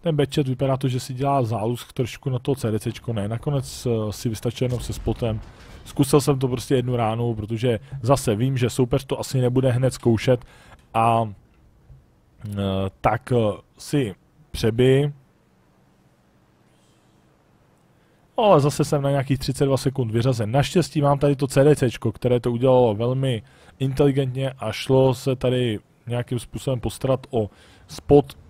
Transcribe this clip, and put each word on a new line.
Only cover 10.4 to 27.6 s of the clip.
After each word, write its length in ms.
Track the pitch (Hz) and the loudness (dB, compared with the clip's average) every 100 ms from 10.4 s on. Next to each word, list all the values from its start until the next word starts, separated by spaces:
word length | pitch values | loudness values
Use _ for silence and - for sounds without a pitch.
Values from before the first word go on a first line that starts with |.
| - - - - _ | -2 -20 -20 -20 _
a, 340 | 117 113 113 113 98 _ _ _ _ _ - _ _ _ _ 107 | 0 2 2 0 -8 _ _ _ _ _ -20 _ _ _ _ -10
eh, 60 | 101 98 95 95 _ | -6 -2 -2 -4 _
tak, 320 | 120 110 - | -2 -2 0
eh, 40 | 123 107 90 _ _ | 0 0 -2 _ _
si 360 | - 151 117 90 _ _ _ | -4 -2 -2 -6 _ _ _
přeby. 640 | - 113 117 127 135 147 143 _ _ _ _ _ _ _ _ _ _ _ _ _ _ _ _ _ _ _ _ _ _ _ _ _ _ _ _ _ _ _ - | -2 -2 4 4 4 2 -4 _ _ _ _ _ _ _ _ _ _ _ _ _ _ _ _ _ _ _ _ _ _ _ _ _ _ _ _ _ _ _ 2
Ale 240 | 214 170 | 6 6
zase 240 | 143 - | 6 0
jsem 180 | 143 151 | 0 0
na 80 | 139 | 0
nějakých 280 | 139 131 131 | -2 0 -2
třicet 260 | - 127 | -2 -2
dva 120 | 139 135 | 0 2
sekund 340 | 139 131 117 | 0 -2 -2
vyřazen. 400 | 113 123 120 107 | 0 0 0 0
Naštěstí 520 | 131 135 185 156 151 | 0 2 0 0 0
mám 160 | 143 139 | 0 2
tady 180 | 143 135 | 2 0
to 100 | 139 | 0
C 180 | 139 | 4
D 120 | 139 143 | 4 4
Cčko, 360 | 127 - 117 | 2 -2 -6
které 280 | - 123 123 | -2 0 0
to 120 | 120 | 0
udělalo 420 | 117 131 127 120 | 0 4 6 4
velmi 480 | 101 120 131 135 113 - - - _ | 2 -2 0 -2 -2 -8 -20 -20 _
inteligentně 720 | 135 131 143 135 131 127 135 127 | -4 2 2 4 -2 -4 -6 -6
a 140 | 110 | -8
šlo 420 | - - 131 131 | -8 2 4 4
se 220 | 123 - 127 | 2 -2 -2
tady 420 | 127 123 123 104 _ _ - | 0 0 0 -4 _ _ -8
nějakým 320 | 120 120 123 | -6 -4 -6
způsobem 420 | - - - 127 | -6 -8 -4 -4
postarat 460 | 113 - 127 131 - | -4 -6 -2 -2 -2
o 200 | 208 101 - | -4 -4 -8